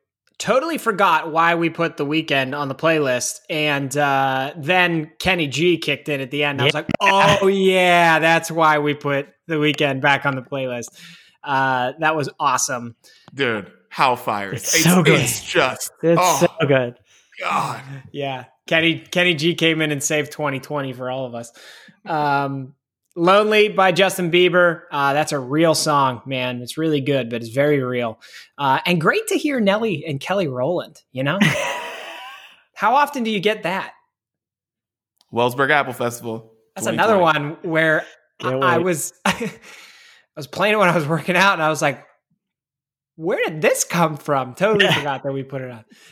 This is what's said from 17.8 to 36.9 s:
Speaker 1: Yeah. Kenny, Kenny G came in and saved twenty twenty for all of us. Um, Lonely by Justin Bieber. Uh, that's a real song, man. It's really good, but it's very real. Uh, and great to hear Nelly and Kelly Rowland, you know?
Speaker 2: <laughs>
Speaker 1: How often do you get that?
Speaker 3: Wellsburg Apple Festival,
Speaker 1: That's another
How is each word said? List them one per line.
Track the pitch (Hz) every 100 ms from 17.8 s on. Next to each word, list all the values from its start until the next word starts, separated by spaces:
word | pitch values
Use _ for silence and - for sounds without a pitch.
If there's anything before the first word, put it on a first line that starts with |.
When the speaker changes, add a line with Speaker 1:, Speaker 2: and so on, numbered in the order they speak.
| 135 135 -
Speaker 1:
Yeah. | 143 139 131 120 _ -
Kenny, | 165 165 160
Kenny | - 175 180 160
G | 165 165
came | 165 160
in | 156
and | 143
saved | - 156 143
twenty | - 147 135
twenty | - 147 135
for | 123 127
all | 131 127
of | 117
us. | 120 - - - - _ -
Um, | 156 147 143 139 139 131 - _ _ _ 175
Lonely | 170 202 214 214 208
by | 175 190
Justin | 170 190 185 175
Bieber. | 175 180 180 175 165 -
Uh, | 147 139 139
that's | 151
a | 147
real | 123 151 165 147
song, | 156 143 135 117 135
man. | 131 127 123
It's | 120 -
really | 160 147
good, | 135 139 117
but | 117
it's | 117
very | 123 147 147
real. | 127 123 117 110 - - - -
Uh, | 139 139 170
and | 175
great | 170 381 440
to | 370
hear | 294 262
Nelly | 202 208 226 156 160
and | 139
Kelly | - 196 160
Rowland, | 123 135 175 101 - _
you | 127
know? | 139 185
Speaker 2:
<laughs> | 185 131 - - - - - - - - - _ _ -
Speaker 1:
How | 208 262
often | 285 285
do | 226
you | 214
get | 202 214
that? | 165 190 - - _ _ _ _ _ _ _ _ _ _ _ _ _
Speaker 3:
Wellsburg | 113 123 131 135
Apple | 147 135 120
Festival, | 120 117 117 113 - _ _ -
Speaker 1:
That's |
another | 214